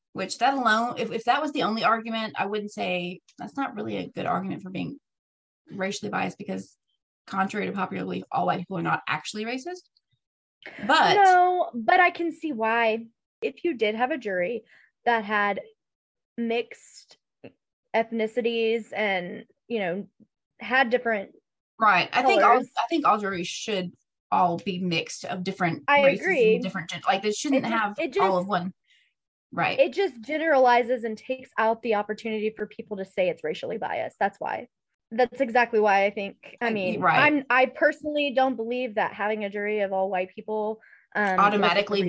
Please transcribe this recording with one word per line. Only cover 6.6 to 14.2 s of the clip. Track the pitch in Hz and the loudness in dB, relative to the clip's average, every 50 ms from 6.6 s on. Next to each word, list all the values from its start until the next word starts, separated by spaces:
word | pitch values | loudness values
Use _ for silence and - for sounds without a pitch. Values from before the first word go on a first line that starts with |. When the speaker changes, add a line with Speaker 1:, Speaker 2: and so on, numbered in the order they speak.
| 190 - _ _ _ _ _ _ _ _ _ _ _ - | -10 -12 _ _ _ _ _ _ _ _ _ _ _ -6
Speaker 1:
contrary | - 196 190 196 - 214 190 | -4 -2 -2 -2 -2 -4 -4
to | 180 190 | -4 -4
popular | 196 185 - 190 190 190 | -4 -6 -6 -6 -6 -6
belief, | 190 180 185 185 - | -6 -6 -8 -8 -6
all | - - 175 | -4 -2 0
white | 180 165 180 | 0 -2 -2
people | 175 - 190 170 | -4 -6 -6 -4
are | 170 | -2
not | 165 160 - - - | -2 -2 -2 -2 -4
actually | 147 151 - - - 214 214 | -6 -4 -6 -8 -10 -8 -6
racist. | 226 247 262 262 349 359 359 - _ _ _ _ _ _ _ _ _ _ _ _ _ _ _ - - - - - 202 | -6 -6 -6 -8 -10 -12 -12 -14 _ _ _ _ _ _ _ _ _ _ _ _ _ _ _ -20 -20 -14 -6 0 2
But | 285 277 247 175 330 | 4 6 6 6 6
Speaker 2:
No, | 415 392 381 370 359 359 359 359 359 330 - - | 8 8 8 8 8 6 4 4 2 0 -2 -4
but | 240 220 220 359 370 | -2 2 4 6 6
I | 359 359 | 6 6
can | 370 - 339 339 | 4 0 -4 -4
see | 311 - - 320 285 | -4 -6 -6 -6 -4
why. | 214 220 220 226 233 233 226 220 233 233 226 _ _ _ _ _ _ | -2 0 0 2 2 2 2 0 0 -4 -10 _ _ _ _ _ _
If | - 262 269 - - | -6 -6 -6 -4 -4
you | 349 311 | -4 -2
did | 226 214 208 214 | 0 0 0 0
have | 220 247 254 | 0 -2 -2
a | 320 | -2
jury | 285 | -4